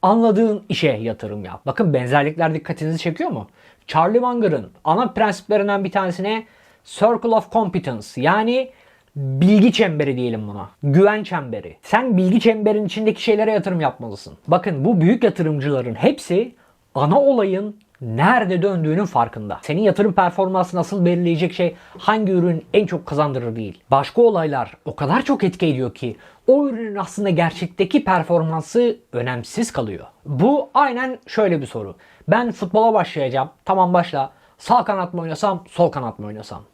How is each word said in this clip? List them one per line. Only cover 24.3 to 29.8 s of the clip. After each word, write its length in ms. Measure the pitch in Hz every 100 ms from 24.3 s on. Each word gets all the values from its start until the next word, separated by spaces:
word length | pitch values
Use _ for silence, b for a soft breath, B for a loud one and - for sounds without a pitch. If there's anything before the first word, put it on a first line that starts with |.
| 196 160 139 113 -
o 120 | - -
kadar 260 | 139 156
çok 220 | - 277
etki 220 | 190 180 170
ediyor 280 | 127 123
ki 220 | - 123 107 B B -
o 220 | 269 285
ürünün 280 | 226 226 202
aslında 340 | 185 - 202
gerçekteki 760 | 170 165 - 180 - 160 285
performansı 920 | - 185 156 170 160 160 156 233 240 226 _
önemsiz 600 | 120 120 123 117 - 226
kalıyor. 340 | -